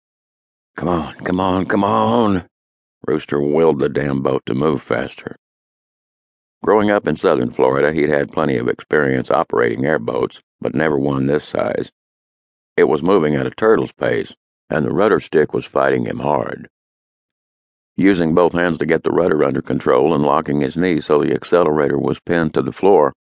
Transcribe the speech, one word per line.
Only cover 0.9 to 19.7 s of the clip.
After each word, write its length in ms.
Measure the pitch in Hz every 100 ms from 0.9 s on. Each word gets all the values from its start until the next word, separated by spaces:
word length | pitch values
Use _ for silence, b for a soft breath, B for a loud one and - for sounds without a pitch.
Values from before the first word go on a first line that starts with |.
| 85 71 -
come 240 | 92 92
on, 240 | 95 92 87
come 180 | -
on!" 640 | 101 110 110 120 107 95 - _ _ _ _ _ -
Rooster 360 | 76 - 71
willed 380 | 71 73 82 71
the 100 | 73
damn 320 | 67 71 67
boat 220 | 67 67 -
to 80 |
move 280 | 60 78 67
faster. 540 | - 58 71 - - - _ _ _ _ _ _ _ _ _ _ _ _
Growing 260 | - 107 104
up 180 | 104 78
in 100 | 78
southern 340 | 95 73 62
Florida, 400 | - 64 67 73
he'd 180 | 80 73
had 220 | 73 71
plenty 260 | 82 73 62
of 120 | 60
experience 600 | - - 78 71 65 60
operating 560 | 76 - 60 60 57 69
airboats, 560 | 76 58 60 58 - _ _
but 120 | 60
never 240 | 62 80 71
one 300 | 71 67 67
this 160 | 73
size. 480 | - - 55 - - _ _ _ _ _ _ _ _ -
It 80 | 78
was 180 | 73
moving 320 | 85 101 76 71
at 100 | 62
a 60 |
turtle's 400 | - 110 104 64
pace, 420 | - 62 58 50 - _ _ -
and 160 | 80 64
the 80 |
rudder 260 | 73 104 85
stick 340 | - 78 76
was 120 | - -
fighting 400 | 67 69 65 57
him 140 | -
hard. 500 | 69 69 - - - _ _ _ _ _ _ _ _ _ _ _ _ -
Using 400 | 92 92 82 82
both 180 | 85
hands 240 | 85 87 80
to 80 | 80
get 180 | 80
the 80 | 80
rudder 320 | 78 90 76
under 180 | 69 69
control 520 | -